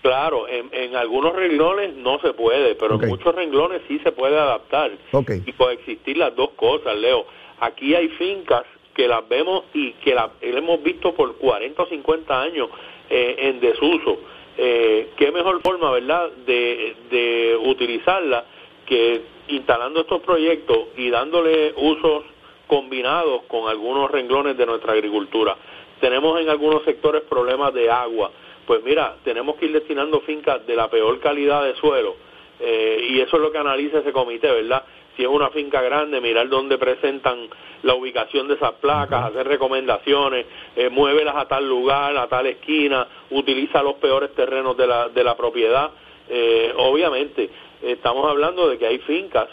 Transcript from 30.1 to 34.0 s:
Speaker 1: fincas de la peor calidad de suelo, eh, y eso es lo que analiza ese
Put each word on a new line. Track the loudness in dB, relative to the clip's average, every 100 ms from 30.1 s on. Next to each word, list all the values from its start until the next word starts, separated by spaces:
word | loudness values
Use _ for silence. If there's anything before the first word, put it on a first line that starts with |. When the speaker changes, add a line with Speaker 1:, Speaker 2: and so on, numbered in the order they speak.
| -2
Speaker 1:
fincas | -2 -4 -2 -2 -2
de | -2
la | 2
peor | 2 2 2
calidad | -2 0 2 2 0
de | 0
suelo, | 2 2 -2 -6 -18 -20 -20 -8
eh, | -2 0 2 0 0
y | 0
eso | 2 2
es |
lo | 2
que | 0
analiza | -2 -2 0
ese | -2